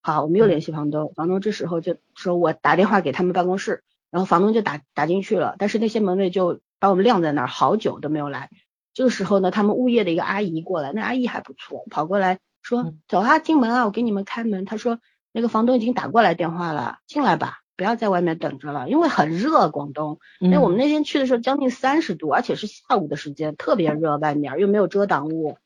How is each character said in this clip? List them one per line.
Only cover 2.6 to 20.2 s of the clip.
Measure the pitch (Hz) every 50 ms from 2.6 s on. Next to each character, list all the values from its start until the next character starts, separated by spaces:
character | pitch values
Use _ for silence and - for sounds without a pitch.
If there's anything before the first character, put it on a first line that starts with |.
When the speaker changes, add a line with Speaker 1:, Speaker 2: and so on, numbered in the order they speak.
| _ 143 156
Speaker 1:
电 | 165 190 208
话 | 214 202
给 | 175 147 -
他 | - 180
们 | 180 180
办 | 180 175
公 | 180 185 196
室。” | - - 185 - _ _ _ _ _ _
然 | - 170
后 | 190
房 | 185 190 170
东 | 185 208 220
就 | 226 214
打， | - 147 151 _ _ _
打 | - 147
进 | 156 175 196
去 | 190 - 220
了， | 185 151 113 - -
但 | 196 208
是 | - 220
那 | 220 220
些 | 214 226
门 | 214 185 180
卫 | 190 196 185
就 | 180 196 185 175 156 - _ _ _ _
把 | - 196
我 | 196
们 | 180 196
晾 | 240 247 190
在 | 170 156 143
那 | 147 123
儿， | 135
好 | - - 147 135 175
久 | 220 214 - - -
都 | - 147
没 | 151 156
有 | 147 143
来。 | 139 131 - - - _ _ _ _ _ _ _ _
这 | - 254
个 | 254
时 | 208 - 196
候 | 170 208 196
呢， | 190 -
他 | 185 208 202
们 | 208 214
物 | - 254 254
业 | 240 233 208
的 | 180 165
一 |
个 | 170 -
阿 | - 196 196
姨 | 214 190 165 160 165
过 | - 190 165
来， | 147 135 156
那 | 214 214
阿 | 202 240
姨 | 262 247
还 | 226 - -
不 | - - -
错， | _ - - - 123 - -
跑 | - - 151
过 | 160 190 202
来 | 190 185 185 185 _ _ _ _ _
说： | - 240 240 247
Speaker 2:
嗯。 | 165 156 - _ _
Speaker 1:
“走 | - 185
啊， | 196 240 302 320
进 | 311 - 320 302
门 | 247 226 233
啊， | 254 247
我 | 214
给 | 196 226 240
你 | 233 208
们 | 196 196
开 | - - - 233
门。” | 226 208 190 185
她 | 196 220
说 | 220 - 247 233 233 _ _ _ _ _ _ _
：“那 | 226 233
个 | 233
房 | - 220 220
东 | 240 254
已 | 254
经 | 214 233 247
打 | - -
过 | - 170 226 226
来 | 190 170
电 | 170 175 160 170
话 | 175 175 170 156
了， | 147 - - - - _
进 | _ - 294 285
来 | 220 170
吧， | 156 139 - - - _ _ _
不 | _ 185
要 | 202 233
在 | 226 - 208
外 | 190 175 180
面 | 175 160 170
等 | - 151 139 135
着 | - 147 143
了。” | 143 123 139
因 | 214 302
为 | 349 302
很 | - - 151 156 165
热， | 170 208 302 320 285 214 165
广 | 147 143 143 147 143
东。 | 143 156 151 151 -